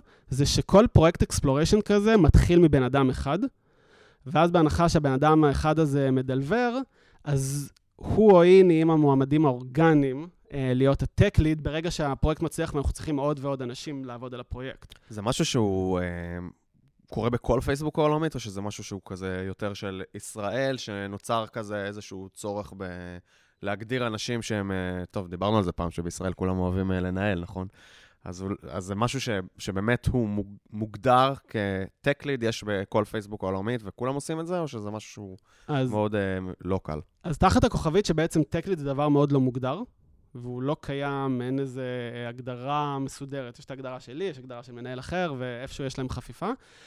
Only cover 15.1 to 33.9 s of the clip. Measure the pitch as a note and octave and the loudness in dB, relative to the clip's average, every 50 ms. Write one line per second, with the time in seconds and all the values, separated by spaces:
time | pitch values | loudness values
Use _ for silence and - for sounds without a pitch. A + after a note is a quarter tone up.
15.1 | A2 G#2 G2+ A#2+ C3+ - D#3+ - - B2 G#2+ G2 F#2+ F#2+ F#2 F#2 F#2 F2+ F2+ F2 | -12 -4 -2 -2 0 0 0 0 2 2 2 2 2 0 0 0 0 -2 -2 -4
16.1 | F2 F2 F2 E2+ F2 F2 F2+ - - _ _ _ _ _ _ _ _ _ _ _ | -6 -8 -8 -10 -10 -10 -12 -14 -16 _ _ _ _ _ _ _ _ _ _ _
17.1 | - A2+ G#2+ A#2+ A#2+ - - - A#2 C3 C3 C#3 C#3+ C#3 D#3 D3+ - D#3+ D3+ D3+ | -6 -4 -2 -2 -2 -2 0 0 0 0 0 -2 -4 -4 -4 -4 0 0 2 2
18.1 | D3+ D#3 E3 D#3 - A#2+ A2 G#2 F#2+ G2 G2+ G#2 - - G2+ - G#2 F#2 - - | 2 0 -2 -4 -6 -8 -10 -10 -8 -8 -8 -8 -8 -10 -12 -12 -12 -12 -12 -12
19.1 | F#2+ F2+ F#2+ F#2+ F#2 F#2 F#2+ F#2+ F#2 - G#2+ G2+ G2+ - G#2+ G2 F#2+ F#2+ F2+ - | -12 -8 -8 -6 -6 -6 -6 -8 -8 -8 -8 -8 -8 -8 -8 -8 -8 -10 -12 -14
20.1 | - G#2 - - - A2 G2+ G2 A2 C3 C3+ C3+ C3 B2 - A#2 G2+ G2+ G2+ G2 | -14 -16 -16 -14 -10 -8 -6 -4 -2 -2 -2 -2 -4 -6 -8 -8 -8 -8 -8 -8
21.1 | G2+ G2 - - A#2 A2+ A2 G#2 - A#2+ G#2 G2+ G#2 G2+ G2 G2+ G#2 G#2 - - | -10 -10 -6 -4 -4 -4 -4 -6 -8 -10 -10 -8 -6 -6 -6 -8 -8 -12 -14 -14
22.1 | F#2+ F#2 F#2+ F#2+ _ - - G#2 G2+ G#2 G2 - F#2+ F#2+ F#2+ F2+ F2 F2+ F2+ F2 | -14 -14 -14 -16 _ -12 -10 -8 -8 -8 -8 -10 -12 -12 -12 -10 -10 -12 -14 -14
23.1 | F2 F2 - _ _ _ _ _ _ _ G2 G2 G#2 G2 A2 G#2+ C3 B2+ B2 A2+ | -16 -16 -20 _ _ _ _ _ _ _ -8 -6 -6 -6 -6 -6 -4 -4 -2 -4
24.1 | G#2+ G#2+ - B2 A#2+ A2+ G#2+ - A2 G2+ G2 G2 F#2+ F#2 F#2 F2+ F2+ F2+ F2 - | -4 -6 -6 -4 -6 -6 -4 -4 -4 -4 -4 -4 -4 -4 -4 -4 -6 -6 -8 -8
25.1 | - G#2 F#2 F2 F2+ F2 F#2+ G#2 A2+ G#2+ F#2 F2 - - E2+ E2 - E2+ E2+ E2+ | -8 -8 -8 -8 -6 -4 0 2 2 2 2 0 -2 -4 -4 -6 -6 -6 -8 -8
26.1 | - - F#2 F#2 F2 - F#2 F#2 F#2 F#2 F2+ F2+ F#2 F#2+ F#2+ F#2+ F#2 F2+ F2+ F#2 | -8 -6 -6 -6 -4 -4 -2 -2 0 0 0 0 0 -2 -2 -2 -2 -2 -2 -2
27.1 | F#2 F#2+ G2+ G#2 F#2 F2 F2 - - F#2 F#2+ G2 - _ - - - - - _ | -2 -2 -2 -2 -2 -4 -6 -10 -10 -12 -12 -12 -14 _ -20 -20 -20 -20 -20 _
28.1 | _ _ - F2 F2+ F2+ F#2+ G2 F#2 - F2 C2 D2 G2 F2+ F#2+ G2+ G2+ A#2 B2 | _ _ -16 -14 -12 -8 -8 -8 -8 -8 -10 -10 -10 -10 -8 -6 -4 -2 -2 -2
29.1 | - C3 - B2 G#2 F#2+ F#2 - _ - - G#2+ F#2 F#2+ G#2 A#2 B2 - - - | -2 -4 -4 -4 -4 -4 -6 -8 _ -12 -8 -6 -4 -2 0 0 0 0 0 0
30.1 | C3 B2 A2+ G#2 G#2 G#2 G2 G2+ G2+ - _ _ A2 G#2+ A2 G#2+ G#2 G#2 F#2+ C3 | 0 0 0 0 -2 -4 -4 -6 -10 -20 _ _ -10 -8 -8 -8 -8 -2 2 4
31.1 | B2 B2+ C3 C3+ C3+ - - - - A2 G2+ G2 F#2+ F#2+ F#2+ - - _ - C#3 | 6 6 4 2 0 -4 -8 -8 -4 -4 -2 -2 -2 -4 -6 -8 -10 _ -2 -2
32.1 | C#3+ - - C#3+ C#3 B2 A2+ A2 - - G#2 G#2 G2+ F#2+ G2+ - - A2 G#2 - | -2 -2 -4 -4 -4 -2 -2 -2 -4 -4 -4 -4 -4 -4 -2 0 0 0 0 0
33.1 | - A2 G2+ G2+ G#2+ - G2 F#2+ F#2+ F#2+ G2 A#2 B2+ A2 G#2 F#2+ | -4 -8 -8 -10 -10 -6 -4 -4 -4 -4 -4 -4 -6 -6 -8 -10